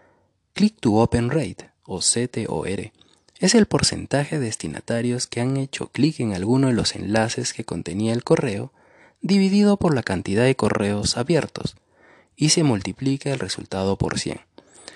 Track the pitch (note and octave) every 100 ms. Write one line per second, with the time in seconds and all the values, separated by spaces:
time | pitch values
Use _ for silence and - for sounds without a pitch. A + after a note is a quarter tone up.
0 | _ _ _ _ _ - G#3 - A#2+ G#2+
1 | A#2 A#2+ A#2+ D#3 A#2+ - - _ - F#2
2 | - A2+ B2+ A2+ G#2+ D#2+ - G2 A2 _
3 | _ _ _ - F#3+ A#3 G3+ - - -
4 | - C3+ C#3+ D#3 A#2 - D#2+ C#2+ - A#2
5 | A#2+ B2 - - B2+ C3+ C3+ - - -
6 | D3 D#3 A#2 F#2 G2+ C3 C3+ A2+ - -
7 | F#2 A2 A2+ - A#2+ - - E2+ E2 F#2
8 | A2 A#2 - E3 C#3 G2+ B2+ _ _ _
9 | - _ - G3 F#3+ G3+ G#3 G3+ F3+ C3+
10 | - F#2 F#2+ G2+ B2+ C3 G#2+ A2 G2+ G#2
11 | - - B2+ D#3+ - - - - _ _
12 | - - _ - D3+ F3 D3+ G#2+ G2 -
13 | C3+ C#3 C#3+ C3+ F#2+ - - F#2+ F#2+ F#2+
14 | F2 - - - - _ - - -